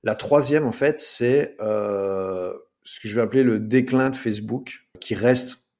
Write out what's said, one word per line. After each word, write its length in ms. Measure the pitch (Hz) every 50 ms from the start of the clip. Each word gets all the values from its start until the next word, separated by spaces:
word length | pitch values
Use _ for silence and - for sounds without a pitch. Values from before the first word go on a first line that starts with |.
La 120 | - 107 107
troisième 520 | - - - 143 147 135 127 147 156 151
en 60 | 120
fait 280 | 110 - 139 147 151 -
c'est, 560 | - - - - 120 120 131 143 139 - - -
euh, 920 | 107 107 107 107 104 104 101 98 98 98 98 95 95 95 95 92 90 92 92 - - _ _ _
ce 180 | _ - - -
que 80 | - 107
je 80 | 101
vais 60 | 120
appeler 220 | 113 110 113 135 131
le 140 | 123 110 104
déclin 520 | 110 107 120 131 123 127 127 131 131 135
de 60 | 131
Facebook 640 | - - 117 104 101 107 107 117 113 - - - - _ _ _ -
qui 140 | - - 107
reste 500 | 95 107 - - 254 - - - _ _ _ _